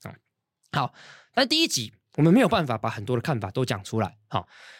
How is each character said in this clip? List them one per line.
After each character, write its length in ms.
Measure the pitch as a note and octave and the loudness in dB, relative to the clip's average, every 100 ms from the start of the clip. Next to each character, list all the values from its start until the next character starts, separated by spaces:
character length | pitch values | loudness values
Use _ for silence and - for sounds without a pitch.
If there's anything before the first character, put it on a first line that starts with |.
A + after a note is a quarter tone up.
啊。 140 | - - _ _ _ _ _ | -20 -20 _ _ _ _ _
好， 220 | C#3+ B2 - - - _ | -4 -4 -8 -20 -20 _
但 140 | - C4 | -2 0
第 140 | - | 2
一 60 | - | 0
集 260 | - G#2+ _ _ - | -2 -6 _ _ 2
我 40 | |
们 120 | D#3+ | 6
没 80 | G#3+ | 6
有 80 | G3+ | 4
办 180 | G3 C#3+ | 2 0
法 100 | A2 | -4
把 120 | A#2 | -4
很 160 | A2 G2+ | -6 -4
多 100 | B2 | -2
的 60 | |
看 180 | C3+ A#2+ | -2 -4
法 100 | F#2+ | -4
都 140 | C3+ | -4
讲 180 | B2+ G#2 | -4 -4
出 200 | - A2+ | -4 -4
来， 160 | G2+ - _ | -4 -6 _
哈。 180 | - - - - - | -8 -8 -20 -20 -4